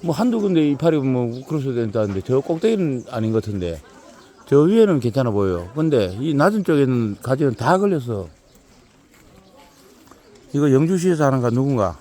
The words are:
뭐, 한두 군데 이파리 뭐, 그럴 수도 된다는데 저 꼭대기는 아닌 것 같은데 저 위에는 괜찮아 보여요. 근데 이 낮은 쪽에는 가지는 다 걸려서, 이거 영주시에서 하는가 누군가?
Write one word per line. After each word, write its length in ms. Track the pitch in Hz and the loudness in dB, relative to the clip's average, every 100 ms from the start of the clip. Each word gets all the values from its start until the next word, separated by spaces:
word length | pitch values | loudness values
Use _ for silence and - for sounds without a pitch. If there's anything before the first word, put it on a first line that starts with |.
뭐, 140 | 170 147 | -4 -2
한두 240 | 240 226 | 0 0
군데 260 | 202 170 151 | 0 2 2
이파리 280 | 139 165 156 | 2 0 2
뭐, 420 | 135 127 120 123 131 | 0 0 -2 -6 -8
그럴 160 | 156 | -6
수도 140 | 135 120 | -4 -2
된다는데 460 | 113 110 104 98 | -2 -2 -2 -4
저 180 | 92 131 | 0 -2
꼭대기는 640 | - 165 220 220 165 127 - | 0 -2 0 0 -2 -4 -6
아닌 220 | 120 110 | -4 -2
것 100 | 110 | -2
같은데 380 | 107 101 87 80 - - - - - - - | -2 -6 -6 -8 -14 -20 -20 -20 -20 -20 2
저 140 | 139 | 4
위에는 400 | 160 220 214 156 | 4 4 4 4
괜찮아 300 | 120 123 123 | 0 0 0
보여요. 360 | 104 95 87 87 131 | 0 0 -2 -6 -4
근데 400 | 160 135 95 98 | 0 2 0 -2
이 120 | 151 | -4
낮은 300 | 139 165 214 | 2 2 0
쪽에는 540 | 180 151 135 123 113 98 | 0 2 2 0 -2 -4
가지는 340 | - 131 143 113 | -4 0 0 0
다 220 | 120 185 | 0 2
걸려서, 520 | 202 170 120 104 85 - _ _ _ - _ _ _ _ - - _ - - _ - - - - _ - - | 2 -2 -4 -8 -10 -16 _ _ _ -20 _ _ _ _ -20 -20 _ -20 -20 _ -20 -20 -20 -20 _ -20 -8
이거 180 | 143 147 | 0 4
영주시에서 540 | 131 160 185 180 160 143 | 4 4 2 0 2 2
하는가 240 | 131 120 | 2 0
누군가? 480 | 117 139 131 92 80 | 0 0 0 -2 -4